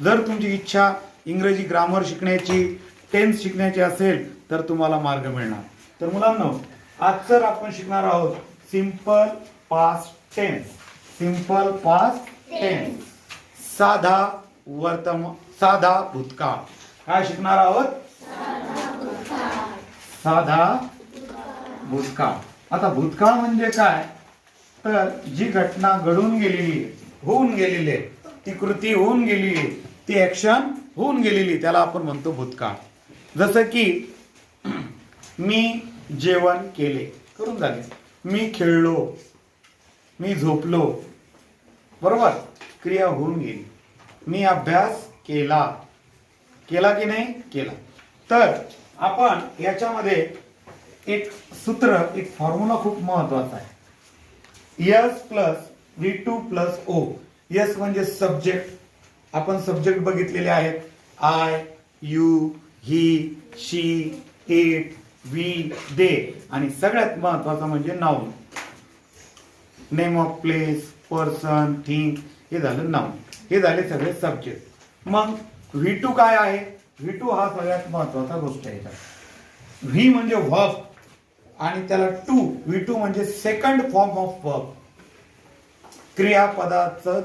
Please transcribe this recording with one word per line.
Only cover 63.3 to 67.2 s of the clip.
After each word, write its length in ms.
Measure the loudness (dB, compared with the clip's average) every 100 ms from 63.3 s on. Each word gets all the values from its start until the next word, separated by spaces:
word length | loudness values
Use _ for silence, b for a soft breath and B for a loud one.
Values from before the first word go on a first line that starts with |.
| -10 -18 -16
she, 300 | -6 -2 0 -2 -4 -10 -18 _ 2
it, 360 | 4 4 2 -4 -12 -20 _ -10
we, 380 | -6 -4 -4 -6 -8 -8 2
they, 340 | 4 4 -2 -12 -8
आणि 180 | -4 -4
सगळ्यात 480 | 0 0 2 0
महत्वाचा 480 | 0